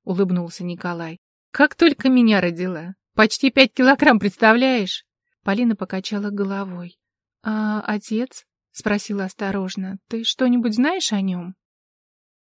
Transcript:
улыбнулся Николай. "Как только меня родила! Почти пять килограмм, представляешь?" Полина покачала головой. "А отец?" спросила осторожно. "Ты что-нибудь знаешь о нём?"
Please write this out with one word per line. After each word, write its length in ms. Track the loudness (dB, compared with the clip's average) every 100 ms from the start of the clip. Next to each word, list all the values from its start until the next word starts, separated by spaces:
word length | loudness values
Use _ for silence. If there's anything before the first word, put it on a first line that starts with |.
улыбнулся 600 | -6 -2 0 0 -4 -8
Николай. 560 | -10 -8 -8 -8 -10 -12 _ _ _
"Как 240 | 2 2 4
только 340 | 2 4 2
меня 320 | 4 6 4
родила! 520 | 2 -2 -6 -6 -10 -14 _ 2
Почти 340 | 2 2 2
пять 240 | 4 4
килограмм, 460 | 4 4 6 4 4
представляешь?" 840 | 2 2 4 4 2 0 -2 -8 -14 _ _ _
Полина 320 | -4 0 0 0
покачала 540 | -4 -8 -6 -6 -6
головой. 680 | -4 -4 -4 -6 -10 -14 -18 _ _ _ _
"А 400 | -6 -4 -2 -4
отец?" 640 | -4 -6 -4 -4 -4 -10 -20 _ _
спросила 540 | -8 -4 -2 -4 -6 -8
осторожно. 720 | -6 -6 -4 -6 -8 -10 -12 _
"Ты 160 | -8
что-нибудь 520 | -6 -2 2 2 2 0
знаешь 360 | 0 0 -2
о 100 | -2
нём?" 340 | -2 -4 -8 -16 _ _ _ _ _ _ _ _